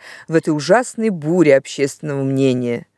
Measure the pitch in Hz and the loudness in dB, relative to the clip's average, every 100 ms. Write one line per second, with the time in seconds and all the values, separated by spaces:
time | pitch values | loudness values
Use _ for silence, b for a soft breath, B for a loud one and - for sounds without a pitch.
0 | B B - 165 165 151 139 214 254 - | B B -2 -2 0 -2 2 2 2 -4
1 | 220 180 147 180 151 135 - - 139 - | -4 -2 -2 2 4 4 2 -4 -6 -4
2 | 156 139 135 135 135 127 120 120 - | -8 -4 -2 0 2 0 -2 -6 -10